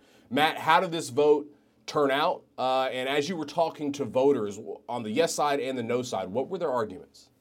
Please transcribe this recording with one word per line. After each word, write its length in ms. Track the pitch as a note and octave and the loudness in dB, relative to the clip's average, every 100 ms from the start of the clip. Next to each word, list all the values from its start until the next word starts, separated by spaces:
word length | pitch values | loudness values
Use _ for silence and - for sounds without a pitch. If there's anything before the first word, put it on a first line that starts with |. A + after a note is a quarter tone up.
| _ _ - | _ _ -6
Matt, 300 | C3 D#3 - | 0 0 0
how 220 | D#3 E3+ | 4 4
did 120 | F#3 | 4
this 160 | D#3+ B2+ | -4 -4
vote 380 | A#2+ D3 D3 D3 - _ _ | 2 4 4 0 -18 _ _
turn 260 | - D3+ C#3 | -4 0 2
out? 320 | C3+ E3+ - _ - | 2 0 -2 _ -4
Uh, 300 | B2+ C3 C3 | 0 0 0
and 160 | B2+ C3 | -2 -2
as 200 | D3 D3 | -2 -2
you 80 | E3+ | -4
were 100 | C#3+ | -4
talking 460 | E3+ D#3+ D#3 C#3+ | 0 -2 -2 -6
to 120 | - | -4
voters 540 | A#2+ B2+ C#3 B2+ G2+ G2+ - - - | -2 4 4 4 0 -6 -12 -12 -8
on 140 | A#2+ | -6
the 80 | A2 | -2
yes 240 | B2 E3 | 0 0
side 260 | - D3 C#3+ | 2 0 0
and 160 | B2+ B2+ | -2 -4
the 60 | |
no 200 | A2+ B2 | -2 -2
side, 260 | B2 G#2 F#2 | -2 -6 -4
what 200 | A2 C3+ | -4 -4
were 100 | F#3 | -4
their 140 | D#3+ | -2
arguments? 560 | B2 G#2 F2+ D#2+ - _ _ | -2 -2 -8 -18 -20 _ _